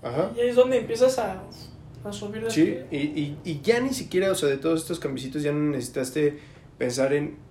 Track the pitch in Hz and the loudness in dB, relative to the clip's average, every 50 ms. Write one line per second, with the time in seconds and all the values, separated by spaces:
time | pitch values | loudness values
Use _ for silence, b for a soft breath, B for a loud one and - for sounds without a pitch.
0 | - 170 120 139 175 208 240 233 240 247 240 247 254 254 262 240 220 - 226 226 | -6 -4 -2 0 -2 -2 0 0 0 2 6 6 6 6 6 2 2 0 0 4
1 | 247 262 254 247 226 202 190 190 185 - - - - - - - - - - - | 4 4 4 4 0 -2 -4 -8 -10 -14 -16 -16 -18 -18 -18 -20 -20 -20 -18 -14
2 | - 208 202 - - 208 208 220 220 226 - 151 160 196 - - - - 175 - | -12 -10 -10 -8 -8 -8 -8 -6 -4 -2 4 4 4 4 4 -2 -6 -6 -4 -2
3 | - 202 - 160 143 143 147 151 - 196 160 143 135 190 233 240 247 269 262 - | -2 -2 -2 -2 -4 -4 -6 -8 -6 -6 -6 -4 2 2 2 4 2 0 -2 -4
4 | 202 - - 185 185 190 190 185 - 143 139 135 - 160 165 160 160 - 180 160 | -6 -2 0 0 2 2 2 2 2 2 0 2 2 0 0 0 0 -4 -6 -4
5 | - 147 135 127 131 135 131 151 147 147 147 147 151 147 143 131 120 120 - 135 | -4 -6 -6 -4 -8 -6 -4 -2 -2 0 0 0 0 0 0 -2 -4 -4 -4 -4
6 | 131 127 - 156 151 147 147 147 B B B B B B B - - 127 120 127 | -4 -2 0 2 2 2 2 0 B B B B B B B -4 -4 -2 0 2
7 | 131 135 143 147 147 151 - - - - | 2 2 4 2 0 -2 -6 -12 -18 -20